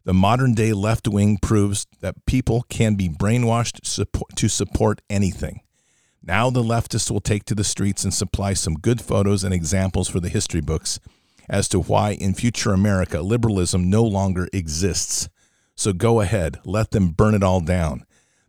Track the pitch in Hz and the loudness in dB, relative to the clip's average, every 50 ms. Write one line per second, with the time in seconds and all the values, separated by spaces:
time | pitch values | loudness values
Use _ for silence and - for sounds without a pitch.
0 | - 95 92 92 92 101 117 123 135 127 113 104 110 113 110 98 98 110 113 110 | -2 2 4 4 4 4 4 4 2 2 2 2 2 2 0 0 0 0 0 0
1 | - 110 101 101 101 104 107 95 - - 110 104 101 101 104 - - - _ _ | 0 0 2 2 4 2 2 2 0 2 2 2 2 2 0 -4 -6 -10 _ _
2 | - 92 - - - - - 127 - - 113 117 117 - - - 113 110 107 98 | -8 -8 -8 -8 -4 -2 0 0 2 0 0 -2 -2 -4 -2 0 2 2 2 2
3 | 95 87 76 - 95 104 117 123 120 113 113 117 117 - - - - - - - | 0 -2 -2 -2 0 0 0 2 2 2 0 0 -2 -4 -6 -8 -8 -8 -6 -4
4 | 98 - - - - - - - - 107 - - 101 - - - 113 110 101 - | -4 -4 -4 -6 -6 -8 -4 -2 0 0 0 0 -2 -2 0 2 2 2 0 -2
5 | _ - 104 98 101 92 - - - - - - - _ _ _ _ _ _ _ | _ -4 0 0 2 0 0 -4 -8 -10 -10 -12 -18 _ _ _ _ _ _ _
6 | _ _ _ _ - 82 90 104 117 131 123 127 117 113 117 120 - - - 113 | _ _ _ _ -6 -2 0 0 2 2 2 0 0 2 0 -2 -2 -2 -4 -4
7 | - - 110 107 - - 110 101 - - 110 101 101 - - - 98 98 95 - | -4 -2 -4 -4 -2 -2 -2 -2 -2 -2 -2 -2 -2 -2 -2 -2 -2 -2 -2 -2
8 | - 98 92 - 101 87 - - 98 98 95 - - - 80 76 - 110 127 117 | -4 -4 -2 -2 -4 -2 -2 -2 -2 -2 -2 -2 -2 -2 -4 0 0 0 0 0
9 | - - - 107 98 101 101 98 95 92 92 90 82 78 101 95 95 92 - 98 | -2 -2 0 2 2 2 0 0 0 0 -2 -2 -2 0 0 0 0 0 0 -2
10 | 90 - - 95 87 87 - 110 - - - 110 73 76 78 78 - - - - | -2 -2 -2 -4 -2 -2 -2 -2 -2 -2 -2 -4 -2 -2 -4 -4 -4 -6 -8 -8
11 | - - - _ _ _ _ _ _ - - 101 95 - - 92 - - 104 104 | -10 -18 -20 _ _ _ _ _ _ -4 -2 -2 0 0 0 -2 0 0 0 2
12 | 101 104 101 - - 98 92 - 117 120 107 - - 113 98 92 101 104 98 92 | 2 0 -2 -2 -2 -2 0 0 0 -2 -2 0 0 0 2 4 4 4 2 2
13 | 90 - - 80 82 98 113 123 113 113 104 95 90 85 - 92 90 90 98 110 | 0 -2 -2 -4 -2 0 0 2 2 2 2 2 0 0 0 0 2 2 4 4
14 | 117 113 98 95 98 98 90 90 90 - - 98 87 78 76 80 95 92 80 - | 4 2 2 0 0 0 0 -2 -4 -4 -4 -4 -4 -4 -2 -2 -2 -2 -2 -2
15 | - - - - - - - _ _ _ _ _ _ _ _ - - 110 95 85 | -4 -4 -4 -6 -6 -8 -12 _ _ _ _ _ _ _ _ -4 -2 -2 0 0
16 | 117 113 117 113 104 87 113 101 82 71 67 - - - 95 107 110 - - 110 | 2 2 2 2 2 0 0 0 -2 -2 -4 -8 -8 -4 -2 -2 0 0 2 2
17 | 95 87 80 - 107 110 107 101 95 92 92 95 82 78 90 90 82 76 65 64 | 2 2 2 2 2 4 4 4 2 2 2 2 0 0 0 0 0 -2 -4 -6
18 | - _ _ _ _ _ _ _ _ | -10 _ _ _ _ _ _ _ _